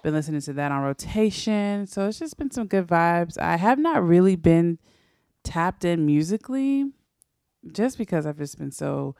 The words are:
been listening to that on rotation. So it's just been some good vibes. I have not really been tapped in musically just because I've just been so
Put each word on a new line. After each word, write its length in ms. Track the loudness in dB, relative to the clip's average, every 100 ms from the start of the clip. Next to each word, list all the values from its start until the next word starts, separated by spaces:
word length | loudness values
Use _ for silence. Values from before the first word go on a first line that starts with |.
been 100 | -2
listening 280 | -2 -2 -6
to 120 | -6
that 180 | -4 -2
on 100 | -2
rotation. 1040 | -2 -4 -4 0 0 0 -2 -2 -2 -4 -6
So 200 | -4 -4
it's 120 | -4
just 180 | -10 -8
been 140 | -8
some 160 | -6 -2
good 200 | -2 2
vibes. 500 | 2 4 2 -2 -2
I 200 | -2 2
have 220 | 2 2
not 260 | 2 2 4
really 280 | 6 6 4
been 420 | 4 4 4 -2 _ _ _ _ _ _
tapped 400 | -8 -2 -2 -2
in 220 | -2 2 4
musically 800 | 2 2 -2 -4 -4 0 0 -2 -8 _ _ _ _ _ _ -10
just 240 | -4 -2 -4
because 280 | -4 -2 -2
I've 120 | -6
just 200 | -10 -10
been 140 | -12
so 440 | -6 -6 -4 -6